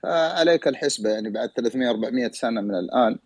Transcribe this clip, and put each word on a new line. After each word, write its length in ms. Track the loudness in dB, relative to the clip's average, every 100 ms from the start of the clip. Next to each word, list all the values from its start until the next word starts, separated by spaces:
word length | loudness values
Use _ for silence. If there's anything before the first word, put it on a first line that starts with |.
فعليك 640 | 0 0 0 2 4 4 2
الحسبة، 420 | 0 -2 -2 -2
يعني 200 | -2 -4
بعد 200 | -4 -4 -2
ثلاثمية 340 | -2 0 0
أربعمية 400 | 0 -2 -2 -2
سنة 300 | -2 -4 -2
من 140 | -2
الآن 440 | -4 -2 2 2 2